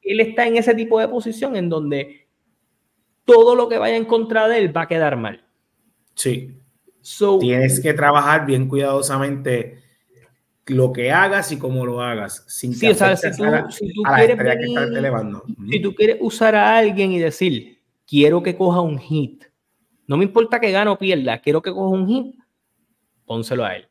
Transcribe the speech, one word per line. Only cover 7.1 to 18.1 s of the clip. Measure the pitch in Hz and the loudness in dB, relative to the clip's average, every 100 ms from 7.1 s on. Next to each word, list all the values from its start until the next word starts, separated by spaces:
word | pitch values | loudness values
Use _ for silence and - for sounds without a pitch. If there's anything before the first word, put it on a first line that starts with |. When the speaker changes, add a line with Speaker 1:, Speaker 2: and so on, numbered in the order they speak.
| - 202 190 | -2 0 2
Speaker 2:
Tienes | 123 123 131 135 | 2 2 2 0
que | 156 | 0
trabajar | 147 147 147 143 156 139 | 2 4 4 2 0 2
bien | 131 131 | -2 0
cuidadosamente | 139 139 139 139 135 139 139 131 123 107 - _ _ _ _ _ _ _ _ - | -2 0 -2 -2 -4 -4 -6 -4 -4 -4 -14 _ _ _ _ _ _ _ _ -4
lo | 131 127 | 0 0
que | 123 123 | 0 0
hagas | 165 196 196 - | 2 2 0 -4
y | 143 | -8
cómo | 131 131 | -6 -4
lo | 123 120 | -4 -6
hagas, | 120 113 98 - _ | -6 -6 -8 -14 _
sin | - 123 | -10 -8
Speaker 1:
Sí, | 120 220 | 0 2
Speaker 2:
que | |
Speaker 1:
o | |
sea, | 202 196 | 4 2
Speaker 2:
afectes | 180 160 - | 2 -2 -2
Speaker 1:
si | |
tú, | 208 | -2
Speaker 2:
a | |
la, | 226 - | -2 -4
Speaker 1:
si | - 202 | -10 -10
tú | 196 214 | -4 0
Speaker 2:
a | |
la | 139 | 4
Speaker 1:
quieres | 226 240 | 4 4
Speaker 2:
estrella | - 117 | 0 -2
que | 240 | -4
estás | 240 | -4
Speaker 1:
venir, | 233 233 | -4 -2
Speaker 2:
elevando. | 135 117 107 101 - | -2 -4 -6 -10 -14
Speaker 1:
si | 107 98 175 | -14 -6 -4
Speaker 2:
Ujú. | |
Speaker 1:
tú | 196 | -4
quieres | 190 214 - | 0 0 0
usar | 233 - 220 | -4 0 2
a | 214 208 226 | 4 4 4
alguien | 214 196 190 | 2 0 -2
y | 180 | 0
decir, | 165 - 185 123 - _ _ _ | -2 -2 -2 -2 -8 _ _ _
"Quiero | _ | _